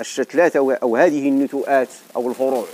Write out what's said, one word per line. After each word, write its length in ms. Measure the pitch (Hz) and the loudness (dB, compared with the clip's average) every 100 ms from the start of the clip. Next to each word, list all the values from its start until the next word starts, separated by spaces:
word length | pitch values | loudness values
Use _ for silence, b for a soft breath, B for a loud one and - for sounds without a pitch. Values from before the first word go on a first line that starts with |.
الشتلات 540 | 113 - 127 143 170 151 | -8 -6 -2 2 2 2
أو، 160 | 135 | 0
أو 240 | 123 127 117 | 0 0 2
هذه 340 | 175 147 139 | 2 2 0
النتوءات 600 | 135 135 139 120 139 123 - - - | 0 0 -4 0 0 0 -8 -10 -6
أو 140 | 123 | -4
الفروع 360 | 120 135 131 87 | -2 -2 -2 -6